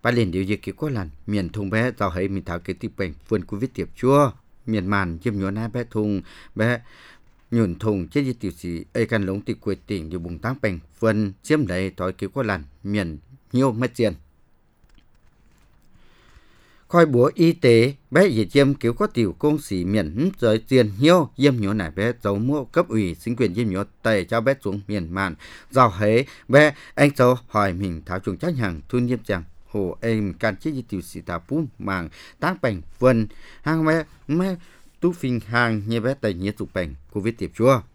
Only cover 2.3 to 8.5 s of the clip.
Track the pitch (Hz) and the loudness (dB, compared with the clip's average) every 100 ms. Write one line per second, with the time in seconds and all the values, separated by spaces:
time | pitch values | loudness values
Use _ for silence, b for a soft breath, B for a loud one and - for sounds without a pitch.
2.3 | 98 - 85 - 90 110 - 95 73 - | -4 -6 -8 -8 -8 -8 -6 -8 -8 -4
3.3 | 107 87 101 131 - 85 - 123 139 139 | -4 -4 -6 -6 -6 -8 -2 4 6 4
4.3 | - _ - - 110 92 101 92 82 120 | 0 _ -16 -4 -2 0 0 -2 -4 -4
5.3 | 104 95 101 113 120 117 110 107 98 B | -2 -4 -4 -6 -6 -6 -4 -2 -2 B
6.3 | B B - 110 120 B B B B _ | B B -2 0 0 B B B B _
7.3 | _ _ 117 104 82 110 101 82 147 139 | _ _ 0 0 0 -2 0 -2 -2 -2
8.3 | 120 98 | -4 -8